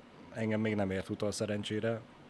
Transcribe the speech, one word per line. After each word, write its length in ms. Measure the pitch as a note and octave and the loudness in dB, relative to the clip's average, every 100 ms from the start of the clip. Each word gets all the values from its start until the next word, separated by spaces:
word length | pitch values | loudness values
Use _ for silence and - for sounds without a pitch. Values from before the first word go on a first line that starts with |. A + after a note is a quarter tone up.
| - - - | -20 -18 -12
engem 260 | A2+ A2 G#2+ | -2 2 4
még 140 | A2 | 4
nem 160 | G#2+ G2 | 4 2
ért 180 | F#2+ - | 2 -2
utol 240 | G#2 G#2 | 0 0
szerencsére. 680 | F#2+ G#2 G#2 G2+ G#2+ A2+ A2+ - - | 0 0 0 0 0 0 -2 -6 -18